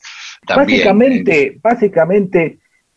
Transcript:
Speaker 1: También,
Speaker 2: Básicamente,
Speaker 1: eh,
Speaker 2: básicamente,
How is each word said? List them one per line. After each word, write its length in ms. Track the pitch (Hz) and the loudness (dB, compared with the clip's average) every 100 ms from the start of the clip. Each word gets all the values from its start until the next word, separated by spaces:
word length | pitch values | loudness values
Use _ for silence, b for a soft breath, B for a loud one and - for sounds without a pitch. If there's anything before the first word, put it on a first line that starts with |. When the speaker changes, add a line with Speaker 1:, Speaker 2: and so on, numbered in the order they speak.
| B B B B - | B B B B -4
Speaker 1:
También, 340 | 196 285 269 | 0 0 2
Speaker 2:
Básicamente, 600 | - 196 262 247 - 160 | 2 2 2 2 0 0
Speaker 1:
eh, 160 | 135 - | 0 -2
Speaker 2:
básicamente, 960 | 214 240 202 196 160 202 190 190 160 - _ _ _ | -2 0 0 0 0 0 0 0 -2 -6 _ _ _